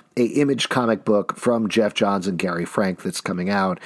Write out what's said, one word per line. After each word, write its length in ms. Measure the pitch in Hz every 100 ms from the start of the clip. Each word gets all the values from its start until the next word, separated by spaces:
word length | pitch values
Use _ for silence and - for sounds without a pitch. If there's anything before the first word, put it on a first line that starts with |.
| _ 127
a 80 |
Image 460 | 113 143 143 131 -
comic 340 | 131 117 107
book 320 | - 104 95 -
from 320 | 120 117 107
Jeff 240 | 113 104
Johns 340 | - 101 98 92
and 120 | 87
Gary 260 | 92 87
Frank 380 | 85 - 95 87
that's 180 | 92 -
coming 300 | - 90 90
out. 280 | 101 95 87